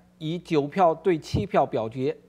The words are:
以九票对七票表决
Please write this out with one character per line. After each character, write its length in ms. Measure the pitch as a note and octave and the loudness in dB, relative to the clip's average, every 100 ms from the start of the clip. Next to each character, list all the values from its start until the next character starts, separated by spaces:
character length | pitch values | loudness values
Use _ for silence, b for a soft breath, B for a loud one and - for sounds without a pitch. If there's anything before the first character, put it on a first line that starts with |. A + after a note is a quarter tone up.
| _ _ | _ _
以 220 | D#3 F3 | -8 -8
九 280 | - D#3 C#3+ | -2 -2 0
票 280 | G3 F3 | 2 2
对 240 | D#3 G3 D#3+ | 4 0 0
七 260 | - - | 0 -4
票 220 | G3+ F3+ C3+ | 0 0 0
表 200 | B2+ A2+ | -2 -4
决 300 | B2+ C3+ - | -4 -4 -6